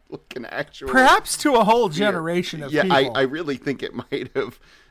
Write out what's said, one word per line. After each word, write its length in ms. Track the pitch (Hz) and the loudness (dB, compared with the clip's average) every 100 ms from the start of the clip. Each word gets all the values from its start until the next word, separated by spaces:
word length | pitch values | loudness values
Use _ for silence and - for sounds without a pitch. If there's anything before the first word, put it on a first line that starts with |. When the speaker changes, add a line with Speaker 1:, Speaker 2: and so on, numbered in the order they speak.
| _ | _
Speaker 1:
like 240 | - - - | -18 -14 -14
an 100 | - | -10
actual 440 | 120 147 - 135 | -10 -10 -12 -2
Speaker 2:
Perhaps 480 | 262 269 381 - - | 4 6 4 2 -2
to 160 | 294 247 | 2 4
a 80 | |
whole 260 | 208 233 214 | 4 4 2
Speaker 1:
fear. 180 | 151 208 | 0 0
Speaker 2:
generation 560 | 175 160 175 175 160 | 0 -2 -2 -4 -6
of 80 | 143 | -4
Speaker 1:
Yeah, 100 | 147 | 0
Speaker 2:
people. 140 | 139 139 135 131 | 2 4 2 0
Speaker 1:
I, 40 | |
I 20 | |
really 360 | 131 151 160 131 | 0 -2 -6 -6
think 260 | 147 131 | -6 -6
it 100 | - | -6
<laughs> 180 | 120 - | -8 -8
might 200 | 143 127 135 | -6 -6 -6
have. 240 | 110 - _ _ _ | -6 -8 _ _ _